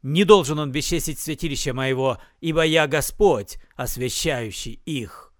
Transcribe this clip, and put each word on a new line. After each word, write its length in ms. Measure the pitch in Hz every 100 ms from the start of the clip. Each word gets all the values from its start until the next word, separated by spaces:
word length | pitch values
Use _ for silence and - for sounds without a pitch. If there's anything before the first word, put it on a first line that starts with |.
Не 200 | 131 160
должен 360 | 202 208 139 151
он 120 | 147
бесчестить 480 | 139 - 170 139 143
святилище 540 | - 156 165 139 147
моего, 460 | 127 131 131 131 120 - _
ибо 220 | 160 160
я 240 | 160 160 151
Господь, 720 | 151 127 - 202 127 101 - - -
освящающий 1040 | 123 123 127 - 160 131 110 - 123 - -
их. 480 | 147 107 - -